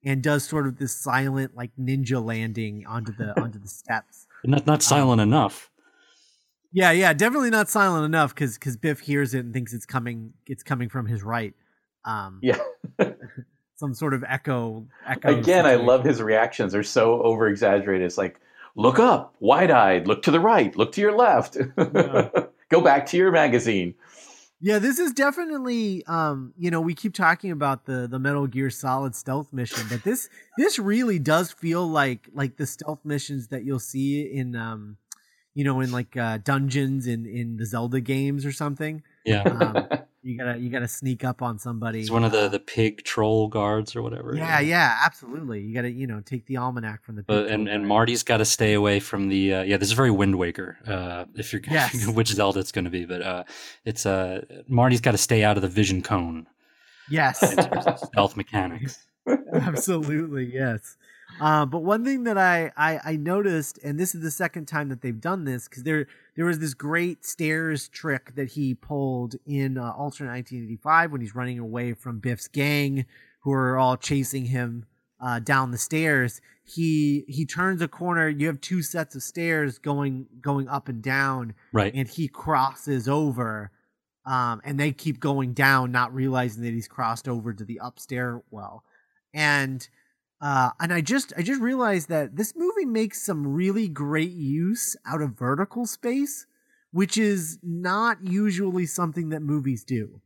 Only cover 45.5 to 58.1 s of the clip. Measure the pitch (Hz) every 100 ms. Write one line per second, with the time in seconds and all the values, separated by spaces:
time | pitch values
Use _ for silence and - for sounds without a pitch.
45.5 | 107 104 117 123 123 135 107 104 127 -
46.5 | 131 127 123 110 107 - 107 98 104 104
47.5 | 107 104 104 98 107 117 120 - 117 110
48.5 | - 110 104 104 101 - 101 98 98 98
49.5 | 95 95 98 101 110 131 101 98 95 87
50.5 | 85 92 - 110 95 90 87 90 - -
51.5 | 104 - 151 123 123 107 113 110 101 101
52.5 | 98 92 - 87 90 85 90 90 90 90
53.5 | - - - - - 101 95 92 92 -
54.5 | 90 - 123 127 123 120 117 - 117 107
55.5 | 104 95 92 101 92 90 101 85 80 82
56.5 | _ _ _ _ _ - 156 139 127 -
57.5 | - - - 98 - -